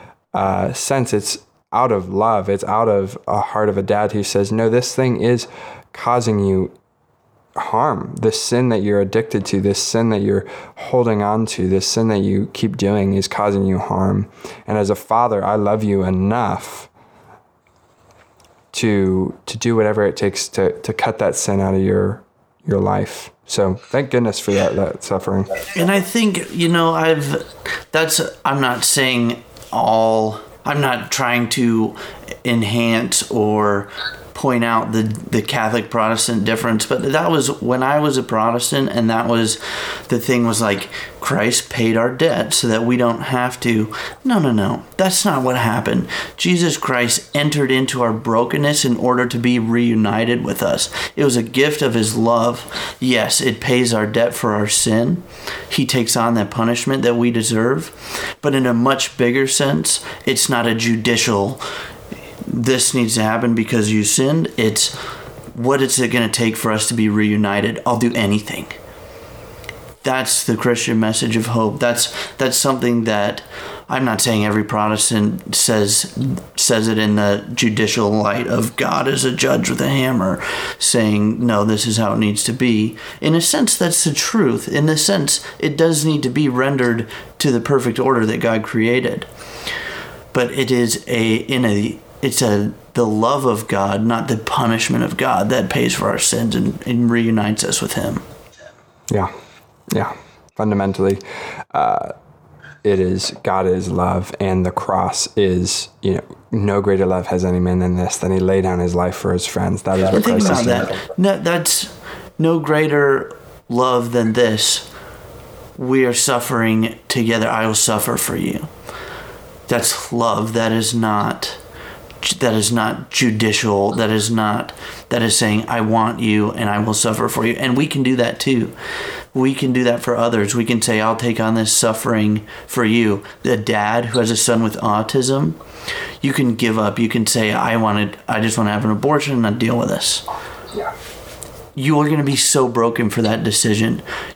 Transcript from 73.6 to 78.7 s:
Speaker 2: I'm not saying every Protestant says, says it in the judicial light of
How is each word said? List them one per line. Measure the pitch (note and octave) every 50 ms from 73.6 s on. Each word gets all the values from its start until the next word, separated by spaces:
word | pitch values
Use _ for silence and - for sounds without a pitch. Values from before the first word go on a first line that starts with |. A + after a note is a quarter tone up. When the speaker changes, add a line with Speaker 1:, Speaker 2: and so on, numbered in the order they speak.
| - - - - -
Speaker 2:
I'm | - A#2 C3 C3+
not | B2 A2 G2+ -
saying | B2 A2+ G#2+ G#2
every | G#2+ G#2 G#2+ G#2
Protestant | G#2 A2 G#2+ G#2 G#2+ G#2+ G#2 - - A#2 G#2+ G#2 G#2 - F#2 - - G#2
says, | - - - A#2 G#2+ G#2 G2+ - - - - - - B2+ C3+ B2+ - - - -
says | - - - A#2+ A2 A2 A2+
it | A2
in | G#2+ G#2+ G#2 G#2
the | G#2+ G#2 G2+ G2+ G2+ - - A#2+
judicial | - - A2+ G#2+ A2 A2 G2+ - A#2+ G#2+ G2+
light | G#2+ G#2+ G#2 G2+ G2+ - B2
of | - - - D2+ -